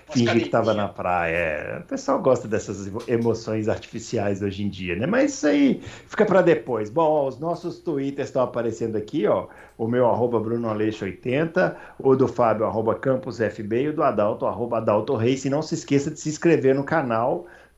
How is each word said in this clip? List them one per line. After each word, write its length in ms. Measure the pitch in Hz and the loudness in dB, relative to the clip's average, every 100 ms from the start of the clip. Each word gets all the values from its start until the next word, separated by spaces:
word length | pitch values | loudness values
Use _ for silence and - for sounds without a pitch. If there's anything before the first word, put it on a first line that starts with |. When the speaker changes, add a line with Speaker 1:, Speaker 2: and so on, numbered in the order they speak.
| - | -4
Speaker 1:
Umas 80 | - | 0
Speaker 2:
fingir 260 | 117 117 | 2 2
que 40 | 107 | 2
tava 180 | 123 110 | 2 2
Speaker 1:
canetinhas. 220 | 104 98 | 0 -2
Speaker 2:
na 60 | |
praia. 400 | 101 92 87 85 | -4 -2 0 0
É, 440 | 85 82 76 82 58 | 0 -2 -4 -6 -10
o 40 | - | -8
pessoal 320 | 269 - 269 | -6 -2 0
gosta 260 | 151 120 113 | 2 2 0
dessas 400 | 104 - 98 98 | -4 -4 -8 -8
emo-, 160 | 98 - | -8 -2
emoções 600 | 117 117 113 - 110 110 | 0 0 -2 -2 -2 -2
artificiais 760 | 95 - 113 - 117 101 98 | -4 -6 -14 -6 -4 -2 -2
hoje 200 | 101 92 | -4 -4
em 60 | 101 | -4
dia, 260 | 95 92 | -4 -4
né? 120 | 87 135 | -2 0
Mas 260 | 233 285 | 2 0
isso 120 | - 294 | 0 0
aí 320 | 285 277 208 - - - | 4 4 2 -4 -18 -4
fica 180 | - | 0
pra 160 | 190 190 | 4 6
depois. 480 | 170 156 - 113 104 | 6 4 2 -4 -2
Bom, 200 | 135 156 | 0 2
ó, 160 | 151 135 | 2 0
os 140 | 117 | -2
nossos 400 | 160 - 175 - | -6 -4 -6 -8
Twitters 480 | - 143 139 139 127 | -4 -4 -2 -4 -4
estão 140 | 135 | 0
aparecendo 520 | 123 - 151 147 117 107 | 0 0 -4 -2 -2 -4
aqui, 300 | 107 294 202 | -4 0 2
ó. 220 | 107 90 - - - | 2 -2 -12 -20 -6
O 120 | 113 | 0
meu, 180 | 123 123 | 4 4
arroba 300 | 104 120 113 | 4 2 0
Bruno 300 | 107 120 117 | 0 -2 -2
Aleixo 360 | 107 107 107 | -2 -2 -2
oitenta, 720 | 98 - 127 131 165 185 170 - - - | -6 -6 -2 0 0 0 0 -2 -14 -2
o 160 | 131 | 4
do 140 | 135 123 | 4 4
Fábio, 360 | 117 117 104 107 | 2 2 2 0
arroba 280 | 104 110 | 0 -2
Campos 460 | 98 139 127 - 107 | 0 0 -2 -2 -2
F 200 | 104 - | -2 -2
B, 220 | 101 113 | -2 -2
e 40 | 147 | 0
o 40 | |
do 120 | 151 | 0
Adalto, 420 | 143 107 104 117 123 | 0 2 0 0 -2
arroba 300 | 104 120 117 | -2 -4 -2
Adalto 400 | 113 104 107 127 | 2 2 2 0
Reis. 280 | 117 131 | 2 0
E 60 | 139 | 0
não 120 | 139 | -2
se 120 | 156 | -2
esqueça 360 | 165 - 139 147 | -6 0 0 0
de 80 | 151 | -4
se 80 | 151 | -6
inscrever 480 | 151 170 170 131 135 | 0 4 4 4 2
no 80 | |
canal, 640 | 139 160 135 113 123 175 - - - | 2 0 0 0 0 -2 -6 -20 -20